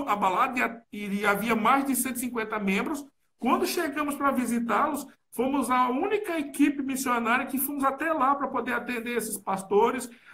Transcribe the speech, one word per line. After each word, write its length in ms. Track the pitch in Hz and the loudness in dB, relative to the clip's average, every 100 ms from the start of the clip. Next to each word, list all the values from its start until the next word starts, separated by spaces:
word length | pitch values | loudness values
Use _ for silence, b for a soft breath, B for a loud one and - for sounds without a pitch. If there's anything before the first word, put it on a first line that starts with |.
| 277 | -2
abalada 500 | 202 190 185 262 247 | 0 2 2 2 0
e 40 | |
a-, 200 | 226 233 - | -2 -4 -12
e 340 | 208 208 202 208 | -10 -4 0 2
havia 300 | 202 226 226 | 2 2 2
mais 300 | 214 277 277 | 4 4 2
de 100 | 254 | 0
cento 200 | 262 240 | -2 -4
e 40 | |
cinquenta 380 | 247 240 214 196 | -6 -4 -4 -2
membros. 480 | 196 196 254 285 - _ _ _ | 0 0 0 -6 -10 _ _ _
Quando 300 | 233 320 349 | 0 2 2
chegamos 480 | 359 320 302 294 - | 0 -2 -2 -4 0
pra 160 | 277 | 0
visitá-los, 760 | 247 226 233 233 208 302 285 - B _ | 0 0 -2 0 2 2 -2 -8 B _
fomos 380 | - 269 285 233 | -2 0 0 2
a 200 | 254 254 | 2 2
única 500 | 262 403 427 - 330 | 0 0 -2 -2 -4
equipe 420 | - - 294 285 | -4 2 2 2
missionária 640 | 262 254 262 240 226 247 254 | -4 -4 0 0 2 0 0
que 100 | 262 | -2
fomos 260 | - 285 | -2 0
até 300 | 269 269 320 | 0 0 0
lá 220 | 320 254 285 | 2 2 2
pra 120 | 277 | -2
poder 260 | 262 240 | -4 -2
atender 440 | 240 240 240 233 240 | -4 -4 -6 -4 -4
esses 200 | - - | -4 -6
pastores, 720 | - 190 - 202 233 254 - B B | -4 -4 2 4 4 2 -6 B B